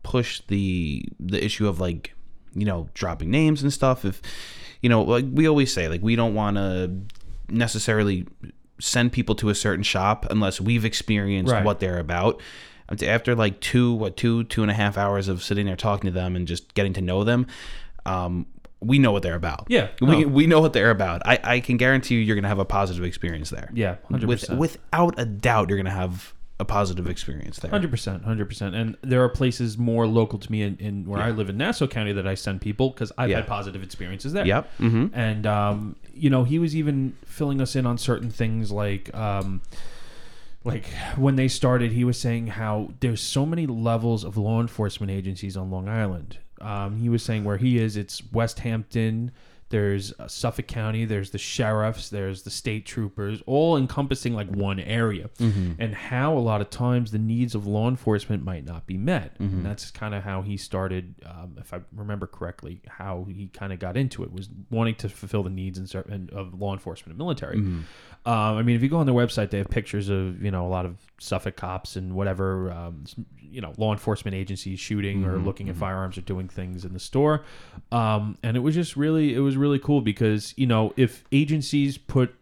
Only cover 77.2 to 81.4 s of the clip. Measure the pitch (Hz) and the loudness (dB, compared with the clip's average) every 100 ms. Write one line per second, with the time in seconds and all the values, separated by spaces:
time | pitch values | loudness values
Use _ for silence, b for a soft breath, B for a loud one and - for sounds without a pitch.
77.2 | 151 151 B B B B - 117 110 107 | 4 2 B B B B -2 0 2 2
78.2 | 107 - 113 120 139 160 165 139 151 160 | -2 -4 -2 2 2 0 -2 0 2 4
79.2 | 151 123 139 135 143 143 143 143 107 104 | 2 4 2 4 4 2 4 2 2 2
80.2 | 113 107 - - 127 113 110 - 123 - | 2 2 -2 0 4 4 2 4 2 2
81.2 | _ 139 | _ 2